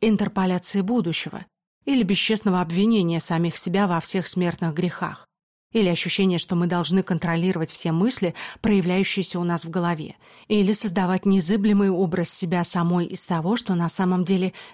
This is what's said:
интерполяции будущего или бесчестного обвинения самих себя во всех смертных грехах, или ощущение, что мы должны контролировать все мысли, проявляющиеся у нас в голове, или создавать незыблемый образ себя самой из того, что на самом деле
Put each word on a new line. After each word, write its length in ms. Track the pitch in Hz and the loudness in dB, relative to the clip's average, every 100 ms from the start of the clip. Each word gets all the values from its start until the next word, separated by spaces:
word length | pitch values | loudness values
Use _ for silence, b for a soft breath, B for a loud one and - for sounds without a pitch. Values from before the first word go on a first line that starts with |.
интерполяции 840 | 214 208 202 - 185 180 - 202 | 0 2 0 0 0 0 0 -2
будущего 640 | 190 247 170 160 151 - - _ _ _ | 0 0 0 -4 -6 -10 -16 _ _ _
или 200 | - 269 | -2 0
бесчестного 560 | 185 196 - 214 208 185 | 2 0 0 0 0 0
обвинения 580 | 175 170 214 226 170 165 | 0 2 2 4 2 0
самих 380 | - 165 170 - | 0 0 0 -2
себя 320 | - 180 202 | -2 0 2
во 100 | 170 | 0
всех 300 | - 190 - | 0 -2 -2
смертных 440 | 185 175 165 170 | 0 -2 -2 -4
грехах, 540 | 156 170 - 175 - - _ _ _ _ | -2 -4 -4 -8 -10 -20 _ _ _ _
или 180 | 226 190 | 0 2
ощущение, 480 | 170 175 - 190 175 | 2 -2 0 2 2
что 160 | - | 0
мы 140 | 175 175 | 0 0
должны 340 | 175 156 190 | 0 2 0
контролировать 680 | 180 170 170 165 180 180 160 | 0 -2 0 0 0 0 -2
все 220 | - 170 | -4 -2
мысли, 420 | 165 220 - 175 B B B | 0 0 0 -2 B B B
проявляющиеся 760 | - 208 175 180 190 - 180 180 | 2 2 2 0 0 -2 -2 -2
у 60 | |
нас 220 | 175 170 165 | -2 -2 -4
в 20 | |
голове, 480 | 180 175 165 - - B B B | -2 -2 -2 -6 -14 B B B
или 240 | 214 190 | 2 2
создавать 540 | 214 220 175 180 185 196 | 2 0 0 0 0 2
незыблемый 640 | 196 160 214 214 202 196 | 2 2 2 2 4 2
образ 400 | 180 190 185 170 | 2 0 0 0
себя 340 | - 180 180 | 0 0 0
самой 400 | 170 180 170 175 | 0 0 0 0
из 220 | 175 185 - | -2 -4 -2
того, 300 | 170 165 233 | -2 0 -2
что 180 | - | -2
на 160 | 175 170 | -2 0
самом 340 | - 185 180 | 0 0 0
деле 300 | 185 190 185 B B | 0 0 -2 B B